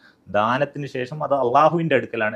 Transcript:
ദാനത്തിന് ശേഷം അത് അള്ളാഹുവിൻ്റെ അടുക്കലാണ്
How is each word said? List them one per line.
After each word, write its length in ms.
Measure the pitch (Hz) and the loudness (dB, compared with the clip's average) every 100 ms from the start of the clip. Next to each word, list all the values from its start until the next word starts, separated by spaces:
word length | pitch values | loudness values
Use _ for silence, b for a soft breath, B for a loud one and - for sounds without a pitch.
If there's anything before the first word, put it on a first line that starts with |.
| b b - 101 | b b -4 0
ദാനത്തിന് 500 | 110 131 143 143 135 131 | 2 0 -2 -6 -8 -8
ശേഷം 240 | 123 151 143 | -8 -6 -2
അത് 80 | 139 | 0
അള്ളാഹുവിൻ്റെ 520 | 120 135 156 170 165 127 | 2 4 4 2 0 0
അടുക്കലാണ് 360 | 113 113 107 | 0 -4 -4